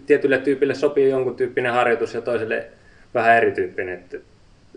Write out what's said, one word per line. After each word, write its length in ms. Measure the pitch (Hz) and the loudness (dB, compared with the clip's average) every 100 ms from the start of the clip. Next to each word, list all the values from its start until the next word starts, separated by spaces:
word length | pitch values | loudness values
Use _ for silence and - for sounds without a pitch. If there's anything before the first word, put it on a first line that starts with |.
| - | 0
tietylle 320 | 143 135 131 | 2 4 0
tyypille 380 | 143 135 139 - | 0 0 -2 0
sopii 340 | 147 143 135 | -2 2 2
jonkun 260 | 131 127 120 | 2 -2 -4
tyyppinen 380 | 123 123 123 | -4 -2 -2
harjoitus 400 | 120 120 113 113 | 0 2 0 -2
ja 80 | 117 | -6
toiselle 440 | 120 117 110 113 - - _ _ - | -4 -4 -4 -6 -8 -18 _ _ -8
vähän 240 | 123 113 117 | 0 4 4
erityyppinen. 560 | 104 95 90 - 92 | 4 0 -4 -6 -8
Et, 200 | 90 - | -10 -12
et, 80 | - - _ _ _ _ | -18 -18 _ _ _ _